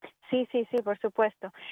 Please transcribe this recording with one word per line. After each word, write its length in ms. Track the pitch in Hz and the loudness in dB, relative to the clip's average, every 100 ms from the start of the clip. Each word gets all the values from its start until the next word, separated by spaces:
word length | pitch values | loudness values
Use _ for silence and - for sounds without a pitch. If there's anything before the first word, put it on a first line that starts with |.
| - _ - | -20 _ -2
Sí, 160 | 254 247 | 0 0
sí, 160 | 247 226 | -2 0
sí, 60 | 240 | -2
por 160 | 202 202 | 0 -2
supuesto. 560 | 220 - 214 - 190 - - | -2 2 0 0 -14 -12 -14